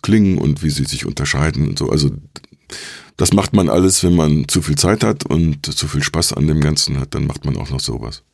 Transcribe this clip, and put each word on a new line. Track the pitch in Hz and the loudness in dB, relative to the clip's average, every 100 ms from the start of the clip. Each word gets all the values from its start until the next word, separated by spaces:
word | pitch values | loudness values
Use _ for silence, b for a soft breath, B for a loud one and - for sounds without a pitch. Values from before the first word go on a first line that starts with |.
klingen | - 107 98 92 | 2 4 4 2
und | 73 73 | 0 0
wie | 78 | -2
sie | 67 | -2
sich | 69 65 | -4 -4
unterscheiden | - - 73 67 76 67 78 | -6 -4 -2 0 0 0 -2
und | - | -2
so. | 67 | 0
Also | 76 71 - - - - _ - B B B B - | 2 0 -2 -14 -20 -20 _ -18 B B B B -2
das | - | 2
macht | 101 98 | 2 4
man | 101 85 | 2 4
alles, | 82 92 - | 4 4 4
wenn | 90 | 4
man | 87 78 76 - | 4 4 2 2
zu | - | -2
viel | - 73 | 0 0
Zeit | 90 107 | 2 2
hat | 110 - - | 2 0 -2
und | 76 82 71 - | 0 0 -2 -6
zu | - 73 | -6 -4
viel | 71 | -4
Spaß | 69 80 78 | -2 -2 -2
an | - 76 | 0 0
dem | 76 | 2
Ganzen | 73 73 - 69 | 0 0 -2 -4
hat, | 64 65 | -4 -4
dann | 71 | -4
macht | - | -4
man | 69 50 | -4 -4
auch | - | -4
noch | 67 | -6
sowas. | - 58 53 - _ | -6 -8 -10 -14 _